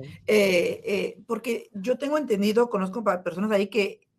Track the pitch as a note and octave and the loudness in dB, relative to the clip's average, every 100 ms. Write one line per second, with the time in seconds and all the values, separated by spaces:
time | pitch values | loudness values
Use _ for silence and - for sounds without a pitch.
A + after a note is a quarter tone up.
0 | C3+ - - G#3+ G3 F3 E3+ - - G3 | -14 -8 2 4 4 4 2 -2 -4 -2
1 | F#3 - - A3 B3+ A#3 - G3+ G3+ B3 | -4 -6 -8 -6 -4 -6 -8 -6 -4 -2
2 | C#4 D4+ B3+ G3+ G#3 G#3+ A#3+ G3+ F#3+ A#3 | 0 -2 0 0 2 4 2 0 -2 -2
3 | G#3 F3+ F3 E3+ G#3+ G3+ G3+ G#3+ G3 - | -2 -2 -2 -4 0 2 2 0 -2 -4
4 | _ | _